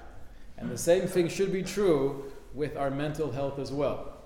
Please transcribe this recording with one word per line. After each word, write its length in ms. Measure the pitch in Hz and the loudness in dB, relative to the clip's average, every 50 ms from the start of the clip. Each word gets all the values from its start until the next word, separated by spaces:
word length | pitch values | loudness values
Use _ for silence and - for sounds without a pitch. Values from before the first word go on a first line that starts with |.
| - - - - - - - - - - - | -14 -14 -12 -12 -14 -14 -14 -14 -16 -14 -12
And 140 | - 120 120 | -8 -8 -6
the 60 | 123 | -6
same 300 | 117 - 165 175 190 175 | 0 4 6 6 6 4
thing 200 | 180 - 185 170 | 4 2 2 2
should 240 | 156 - - 196 180 | 2 2 0 0 0
be 100 | 170 190 | 0 0
true 720 | 175 - - 208 208 185 156 139 135 139 139 - - - - - - - - | -2 -2 0 2 4 6 6 6 4 2 0 -4 -8 -10 -12 -14 -14 -12 -6
with 240 | 131 147 143 147 | -4 -4 -4 -2
our 120 | 147 139 139 | -2 -2 0
mental 440 | 135 139 147 156 147 160 156 139 120 | 0 0 -2 -2 -2 -2 -2 -2 -2
health 260 | 135 139 139 135 143 | -2 -2 -2 -2 -4
as 140 | 131 117 135 | -6 -4 -2
well. 400 | 143 143 120 95 85 - - - - - | 0 0 0 0 -2 -6 -8 -10 -12 -16